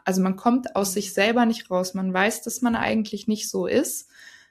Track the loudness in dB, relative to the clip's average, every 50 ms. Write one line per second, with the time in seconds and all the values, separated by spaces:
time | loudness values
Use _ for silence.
0 | -2 0 2 2 2 0 0 0 2 2 2 2 0 -2 -2 -2 -2 0 -2 -4
1 | -4 -2 0 2 2 4 4 4 4 2 2 -2 -4 -2 -2 -2 0 -2 -4 -4
2 | -4 -2 2 2 2 2 0 -2 -6 -8 -6 -2 0 0 0 0 0 0 0 0
3 | -2 -2 -6 -8 -2 -2 -2 -2 -2 -4 -4 -2 -2 2 2 2 2 0 -4 -10
4 | -12 _ _ -20 -20 -20 -20 -20 -20 _